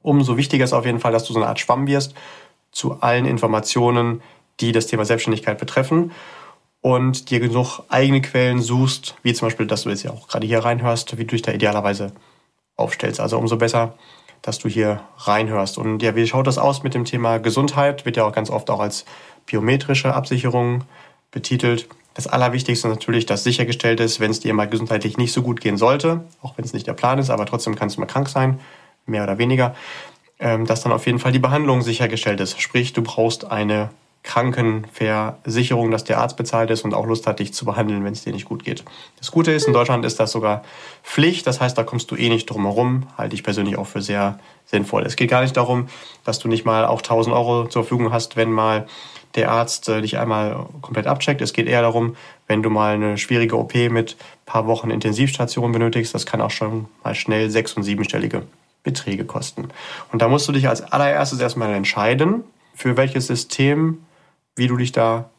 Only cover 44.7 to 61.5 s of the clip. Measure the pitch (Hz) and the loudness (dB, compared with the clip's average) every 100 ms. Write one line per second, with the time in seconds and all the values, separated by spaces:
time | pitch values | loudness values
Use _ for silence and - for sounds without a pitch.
44.7 | 107 101 107 - - 117 123 131 131 120 | -2 0 0 -2 0 2 4 2 2 2
45.7 | 123 123 - - - - 139 113 113 113 | 2 -2 -10 -20 -12 -6 -4 0 0 2
46.7 | 110 113 113 - 113 113 117 120 120 117 | 2 4 2 2 2 4 2 2 2 0
47.7 | 120 117 123 113 117 113 113 113 110 110 | -2 0 0 2 0 -2 0 0 2 2
48.7 | 107 107 - - - - - 113 117 117 | 0 -2 -14 -20 -20 -8 -2 2 2 0
49.7 | - - 110 107 110 117 110 107 - - | -2 -2 -2 -2 -2 0 0 0 -4 -10
50.7 | - - 113 107 139 - 143 139 - 113 | -14 -6 -4 0 0 0 0 0 0 2
51.7 | 120 117 117 117 117 - - _ 107 110 | 4 4 2 0 -4 -16 -20 _ 0 2
52.7 | 107 107 107 107 104 - 120 117 113 113 | 2 2 2 0 -2 0 2 2 0 0
53.7 | 123 120 117 113 - - - - 113 110 | 0 2 2 -2 -6 -20 -20 -4 -2 0
54.7 | 113 117 110 107 104 135 131 120 - 120 | 0 0 -2 -2 2 0 2 -4 0 0
55.7 | 117 117 117 113 - - 110 110 - 110 | 2 2 0 -2 -4 -4 -2 -2 -2 -4
56.7 | 110 110 _ 117 107 - 110 110 110 110 | -4 -8 _ -8 -6 -2 0 2 0 -2
57.7 | - 101 101 104 - - - - _ _ | -4 -2 -2 -2 -2 -2 -4 -8 _ _
58.7 | _ - 139 - 98 - - - - - | _ -6 -4 -4 -6 -6 -8 -8 -10 -12
59.7 | - - - - 113 113 143 - 139 131 | -12 -16 -16 -6 0 4 4 2 2 2
60.7 | 113 - 139 143 147 139 135 120 | 0 0 0 2 2 0 0 -2